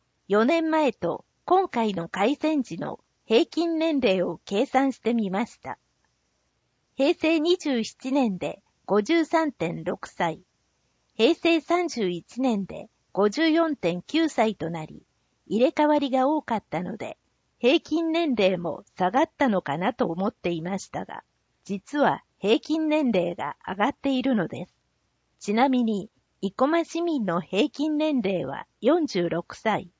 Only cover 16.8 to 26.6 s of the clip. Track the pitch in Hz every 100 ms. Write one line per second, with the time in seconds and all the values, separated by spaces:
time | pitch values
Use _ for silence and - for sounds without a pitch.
16.8 | 180 220 - - _ _ _ _ 240 320
17.8 | - 311 330 330 320 220 190 175 170 -
18.8 | - - 180 240 330 - 269 190 - 156
19.8 | 190 - 190 165 196 - 180 170 175 196
20.8 | - - - - - _ _ _ - 196
21.8 | - 294 233 156 - _ 196 311 - 320
22.8 | 311 311 254 190 156 - 143 - - 196
23.8 | 240 - 277 254 269 214 160 123 180 _
24.8 | _ _ _ _ _ _ - 214 269 247
25.8 | 226 202 - _ _ _ 190 -